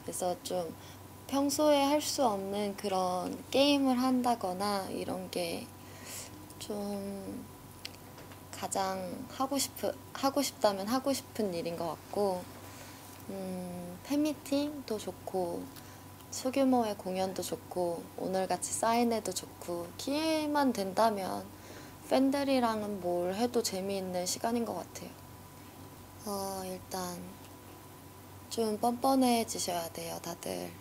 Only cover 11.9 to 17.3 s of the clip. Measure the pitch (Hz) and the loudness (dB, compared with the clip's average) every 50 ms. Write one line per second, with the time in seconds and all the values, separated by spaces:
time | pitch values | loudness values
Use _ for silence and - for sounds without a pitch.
11.9 | 151 - - - - 196 208 196 185 180 180 - - - - - - - - - | -4 -6 -8 -4 0 2 4 4 2 0 -4 -8 -12 -14 -14 -14 -14 -14 -14 -14
12.9 | - - - - - - - - 196 196 190 185 185 180 180 180 180 180 180 175 | -14 -16 -16 -16 -16 -16 -12 -10 -8 -6 -6 -4 -4 -6 -6 -6 -6 -8 -8 -10
13.9 | 180 180 - - 277 294 302 311 294 294 - - 277 277 285 294 302 285 262 - | -10 -12 -4 0 2 4 4 4 2 0 -2 0 2 2 2 2 -2 -6 -4 -4
14.9 | 220 208 - - 175 - - - - 190 180 170 175 185 180 - - - - - | -4 -2 -2 -6 -8 -6 -8 -2 0 0 0 0 0 -4 -6 -8 -10 -14 -14 -16
15.9 | - - - - - - - - - - - 262 247 277 269 262 254 247 233 214 | -16 -16 -16 -16 -16 -16 -16 -12 -10 -2 -2 0 4 6 6 8 8 6 6 4
16.9 | 208 202 - 185 185 185 190 185 | 0 -2 -4 -2 0 2 2 2